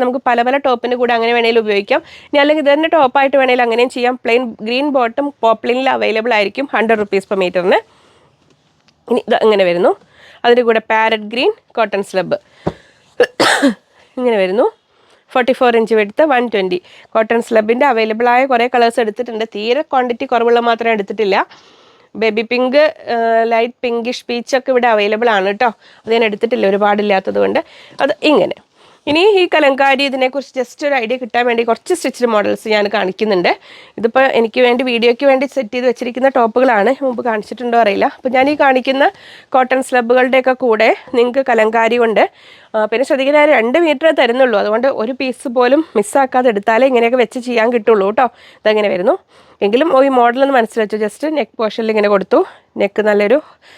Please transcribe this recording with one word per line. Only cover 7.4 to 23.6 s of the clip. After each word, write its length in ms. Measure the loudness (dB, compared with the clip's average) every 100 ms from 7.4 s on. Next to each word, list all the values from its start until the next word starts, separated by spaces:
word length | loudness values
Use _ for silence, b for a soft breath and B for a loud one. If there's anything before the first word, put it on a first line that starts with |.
meter-ിന്. 360 | -2 -2 0 0 -2 b b b b b _ _ _ _ _ _ -4
ഇനി 100 | -4 0
ഇത് 80 | 0 2
അങ്ങനെ 200 | 2 2
വരുന്നു. 240 | 2 0 -2 b b b b
അതിൻ്റെ 220 | 0 2 2
കൂടെ 140 | 0 0
പാരറ്റ് 340 | 0 0 -2 -6
ഗ്രീൻ 180 | -4 -4 -4 _ -6
കോട്ടൺ 240 | -4 -4 -6
സ്ലബ് 280 | -4 -4 -6 _ B B B B B B B -4 -2 -2 0 0 -2 _ b b -6
ഇങ്ങനെ 180 | -2 0
വരുന്നു. 240 | 0 0 0 -2 _ b b b b
ഫോർട്ടി 220 | -2 0 2
ഫോർ 180 | 2 2
ഇഞ്ച് 160 | 0 0
വിഡ്ത്, 220 | 0 0 0 0
വൺ 100 | -2
ട്വന്റി. 280 | -2 -4 -4 -8 B B -2
കോട്ടൺ 240 | 0 -2 0
സ്ലബിൻ്റെ 380 | 0 0 2 0
അവൈലബിൾ 380 | 0 -2 -2 0 2
ആയ 100 | 2
കുറേ 140 | 0 0 2
കളേഴ്സ് 240 | 0 0 -2
എടുത്തിട്ടുണ്ട്. 420 | -4 -6 -6 -8 -6
തീരെ 260 | -4 -4 -2
ക്വാണ്ടിറ്റി 360 | -2 -2 -4 -2 0
കുറവുള്ള 260 | 2 2 2
മാത്രമേ 240 | -2 0 -2
എടുത്തിട്ടില്ല. 380 | -4 -4 -2 0 -2 b b b b b b -6
ബേബി 220 | -4 -2 -2
പിങ്ക്, 280 | -2 0 2 2 0 -6
ആ, 40 | -2 0 0 2
ലൈറ്റ് 240 | 0